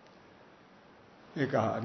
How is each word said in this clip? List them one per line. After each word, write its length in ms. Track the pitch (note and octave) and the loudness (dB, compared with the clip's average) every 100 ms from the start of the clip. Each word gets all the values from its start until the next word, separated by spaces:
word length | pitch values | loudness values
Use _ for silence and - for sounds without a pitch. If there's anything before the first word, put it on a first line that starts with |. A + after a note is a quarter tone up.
| - - - - - - - - - - - - - - | -20 -20 -20 -20 -20 -20 -20 -20 -20 -20 -20 -20 -14 -4
ये 100 | C3+ | 0
कहा, 320 | B2 G#2+ G2 | 2 0 2